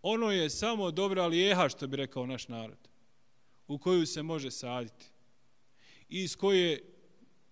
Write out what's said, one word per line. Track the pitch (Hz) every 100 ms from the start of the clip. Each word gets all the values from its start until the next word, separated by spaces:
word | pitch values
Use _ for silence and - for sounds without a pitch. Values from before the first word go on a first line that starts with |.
Ono | 180 226 226
je | 196 156
samo | - 214 226 185
dobra | 160 196 190 170
lijeha, | 165 190 185 151
što | - 135
bi | 135
rekao | 135 131 127
naš | 127 -
narod, | 117 110 - - - - - - - - - -
u | 143
koju | 180 180 160
se | 160
može | 156 160 135
saditi | - 127 123 117 - - - - - - - - - - - -
i | 175
iz | 190 -
koje | 196 190 175 143 - - - - - - -